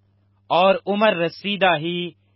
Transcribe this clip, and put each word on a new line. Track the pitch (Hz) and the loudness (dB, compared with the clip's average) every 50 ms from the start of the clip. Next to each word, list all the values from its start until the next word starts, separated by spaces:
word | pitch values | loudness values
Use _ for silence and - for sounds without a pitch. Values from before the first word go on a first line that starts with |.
| _ _ _ _ _ _ _ _ _ - | _ _ _ _ _ _ _ _ _ -2
और | 147 165 185 196 190 175 - - | 0 2 4 4 2 0 -2 -4
उम्र | 202 208 220 214 196 170 | -2 0 2 2 2 0
रसीदा | 170 165 - - - 202 202 185 190 185 170 | -2 -4 -6 -8 -8 -8 -2 0 2 2 2
ही | 151 156 170 175 175 175 170 156 _ _ _ _ | 0 -2 -4 -6 -6 -8 -8 -12 _ _ _ _